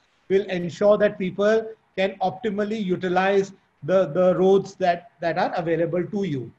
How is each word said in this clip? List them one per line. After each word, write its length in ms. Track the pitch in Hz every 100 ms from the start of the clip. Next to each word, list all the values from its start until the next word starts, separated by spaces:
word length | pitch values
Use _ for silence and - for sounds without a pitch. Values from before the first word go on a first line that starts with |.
| _ _ _
will 160 | 190 196
ensure 520 | 185 175 170 208 208
that 180 | 208 208
people 500 | 185 190 208 220 220 - _ -
can 180 | 196 196
optimally 600 | 185 185 220 202 208 226
utilize 720 | 185 180 185 185 190 202 196 - _ _
the, 220 | 143 190 170
the 280 | 165 185 170
roads 380 | 190 196 190 -
that, 360 | 185 175 - _
that 180 | 170 160
are 160 | 226 196
available 500 | 165 165 170 180 170
to 180 | 208
you. 280 | 190 135 -